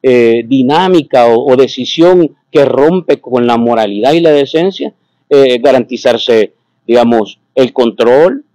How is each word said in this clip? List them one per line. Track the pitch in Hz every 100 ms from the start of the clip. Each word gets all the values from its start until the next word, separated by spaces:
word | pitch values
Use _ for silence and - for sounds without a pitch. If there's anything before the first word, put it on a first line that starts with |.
eh, | 131 127 117 117 117
dinámica | 135 127 156 185 180 143 131 120
o, | 117 131
o | 127
decisión | 127 - 120 - 170 185 156 _ _
que | 156
rompe | 139 123 147 185 175 143
con | - 123 120
la | 117
moralidad | 117 117 107 101 120
y | 165
la | 165
decencia, | 147 139 160 180 190 226 _ _ _ _
eh, | 143 135 123
garantizarse, | 135 131 120 120 131 117 - 113 101 _ _ _ -
digamos, | 117 117 117 101 - _
el | - 127
control | - 117 98 113 131 175 277 -